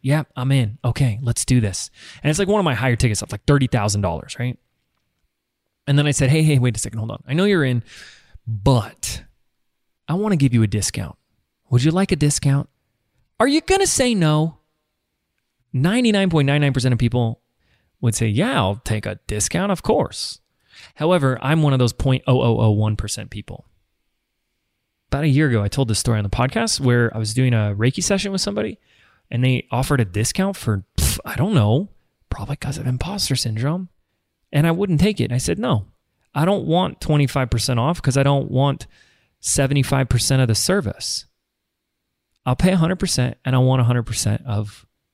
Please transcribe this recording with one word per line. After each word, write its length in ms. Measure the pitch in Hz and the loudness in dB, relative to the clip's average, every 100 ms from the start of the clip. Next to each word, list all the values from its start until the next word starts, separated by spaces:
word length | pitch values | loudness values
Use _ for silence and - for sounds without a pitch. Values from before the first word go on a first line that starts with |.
"Yeah, 220 | 131 151 147 - | 0 0 -2 -6
I'm 160 | 131 | 0
in. 260 | 135 113 110 | 2 0 -2
Okay, 340 | 120 - 131 104 | -4 0 0 0
let's 220 | 120 - - | -4 -4 2
do 160 | 123 | 2
this." 280 | 104 90 - - - - | 2 -4 -12 -16 -20 -6
And 80 | 143 | -4
it's, 80 | 160 | 0
like, 120 | 190 | 0
one 100 | 208 | 2
of 60 | 175 | 2
my 100 | 113 | 0
higher 220 | 131 117 | 0 2
ticket 200 | 123 104 | 2 0
stuff, 140 | - | -6
like, 140 | 104 - | -4 2
thirty 200 | 143 131 | 2 2
thousand 360 | 120 104 101 | 0 0 0
dollars, 340 | 95 82 - - | -2 -4 -10 -8
right? 220 | 123 120 _ _ _ _ _ _ _ _ _ _ _ _ - | -6 -8 _ _ _ _ _ _ _ _ _ _ _ _ 0
And 100 | 143 | 2
then 80 | 147 | 2
I 60 | |
said, 180 | - 131 | 0 2
"Hey, 140 | 160 | 2
hey, 160 | 156 139 | 4 2
wait 160 | 123 107 | 2 -2
a 40 | |
second, 200 | - 113 | -6 -8
hold 120 | 113 | -8
on. 120 | - - | -10 -6
I 80 | |
know 120 | 151 202 | 0 2
you're 180 | 185 | 2
in, 180 | 135 120 - - - - _ - - | 2 0 -4 -16 -20 -20 _ -16 -10
but 760 | 107 104 127 98 - - - - _ _ _ _ _ _ _ - | -2 2 2 0 -8 -10 -10 -14 _ _ _ _ _ _ _ -4
I 60 | |
wanna 220 | 175 208 175 | -2 2 4
give 180 | 135 | 4
you 80 | 117 | 4
a 60 | 107 | 2
discount. 500 | 104 - - 90 - _ _ _ _ _ | 0 -4 -6 -10 -14 _ _ _ _ _
Would 140 | 123 | 0
you 80 | 143 | 2
like 200 | 180 196 | 2 0
a 60 | 147 | 2
discount?" 520 | 147 - 139 139 - _ _ _ _ _ _ _ | 0 0 0 0 -2 _ _ _ _ _ _ _
Are 80 | 262 | 2
you 140 | 302 | 2
gonna 260 | - 381 392 | 2 2 2
say 260 | - 247 | 0 0
no? 460 | 214 156 151 160 - _ _ _ _ _ _ _ _ _ _ _ | 2 2 2 0 -6 _ _ _ _ _ _ _ _ _ _ _
Ninety-nine 560 | 127 170 240 233 202 190 | -2 0 2 2 2 2
point 160 | 160 139 | 2 2
nine 160 | 147 | 2
nine 120 | 143 | 2
percent 200 | 131 127 | 2 0
of 60 | 117 | 2
people 420 | 120 123 117 110 _ _ _ _ _ _ | 0 0 -2 -4 _ _ _ _ _ _
would 140 | 117 - | -4 0
say, 120 | 110 | 0
"Yeah, 300 | 104 220 233 | 0 0 0
I'll 180 | 98 101 | -2 -2
take 300 | - 107 - | -4 -4 -4
a 140 | 98 - | -10 -8
discount, 440 | 107 - 170 202 | -6 -4 -2 -2
of 100 | 180 | -2
course." 600 | - 294 - - - - _ _ _ - - - | 0 0 0 -6 -12 -14 _ _ _ -20 -20 -4
However, 440 | 156 180 135 123 | 0 2 2 0
I'm 220 | 131 160 | 0 2
one 100 | 147 | 2
of 60 | 131 | 4
those 140 | 123 | 2
point 300 | - 135 131 - | 2 0 0 2
oh 140 | 127 | 2
oh 180 | 120 113 | 2 2
oh 120 | 110 | 2
one 240 | 104 107 107 | 2 0 -2
percent 360 | 104 - 101 | -6 -10 -10
people. 340 | 107 - - - _ _ _ _ _ _ _ _ _ _ _ _ _ _ | -14 -14 -16 -18 _ _ _ _ _ _ _ _ _ _ _ _ _ _
About 140 | 139 156 | -2 2
a 20 | |
year 220 | 135 151 | 2 2
ago, 120 | 113 | 2
I 60 | 101 | 0
told 220 | - 120 | -2 -2
this 100 | 107 | 0
story 200 | 127 110 | 0 0
on 40 | |
the 60 | 101 | -2
podcast 500 | - 156 226 226 - | -2 0 0 -2 0
where 340 | 131 120 117 | 2 2 2
I 40 | 113 | -2
was 160 | 107 | -4
doing 200 | 117 131 | 0 2
a 220 | 113 104 101 | 2 0 0
Reiki 240 | 120 - | 0 0
session 300 | - 196 202 | -2 -2 -2
with 80 | 190 | -4
somebody 380 | - 208 220 220 _ _ _ _ _ | -4 -4 -6 -8 _ _ _ _ _
and 140 | 120 | -2
they 240 | 127 127 - | 0 0 -2
offered 300 | 123 135 139 | -4 0 0
a 60 | 104 | 0
discount 500 | 98 113 - 196 190 | -2 -2 -2 -4 -4
for, 300 | - 98 - - | -2 -4 -4 -2
pff, 220 | - - - | 0 -2 -8
I 100 | - | -2
don't 180 | 196 | 0
know, 360 | 175 104 127 202 - _ _ _ | 2 4 2 -2 -10 _ _ _
probably 260 | - 104 143 | -10 -8 -8
'cause 220 | 139 139 | -8 -6
of 100 | 127 | -4
imposter 480 | 127 170 202 - 127 | -4 -4 -6 -4 -2
syndrome. 540 | 120 107 135 180 180 _ _ _ _ _ _ | -2 -4 -4 -4 -8 _ _ _ _ _ _
And 120 | 143 165 | 0 0
I 60 | |
wouldn't 300 | 170 202 151 | 0 0 2
take 180 | 196 208 | 0 0
it. 140 | - | -2
I 40 | 123 | -2
said, 220 | - 196 | -2 -4
"No, 280 | 247 120 - _ _ _ _ | -2 -2 -4 _ _ _ _
I 120 | - 170 | -2 0
don't 200 | 202 113 | 0 0
want 360 | 170 - - | 0 0 -4
twenty-five 480 | - 147 139 143 127 | 0 2 2 0 -2
percent 280 | 117 - 120 | -2 0 0
off 240 | 135 175 | 0 -2
'cause 140 | - 131 | 0 2
I 80 | |
don't 260 | 139 139 - | 2 2 0
want 380 | 127 143 135 - _ _ _ _ _ | 0 0 -2 -10 _ _ _ _ _
seventy-five 680 | - - 135 143 131 135 131 | -4 0 2 2 2 0 2
percent 340 | 120 - 131 | 0 2 2
of 60 | 123 | 2
the 80 | 110 | 2
service. 720 | - 196 113 - - - - _ _ _ _ _ _ _ _ _ _ _ 127 | 0 0 -2 -6 -8 -8 -12 _ _ _ _ _ _ _ _ _ _ _ -4
I'll 100 | 127 | 2
pay 160 | 180 | 2
a 60 | 190 | 4
hundred 200 | 160 185 | 2 0
percent 400 | 190 - 123 - | -2 0 -2 -4
and 100 | 135 | 0
I 60 | 127 | 2
want 220 | 127 131 | 4 4
a 40 | 120 | 2
hundred 180 | 120 | 0
percent 400 | 117 113 - 110 - | -2 -4 -2 -2 -4
of 400 | 104 104 - _ _ _ | -6 -6 -12 _ _ _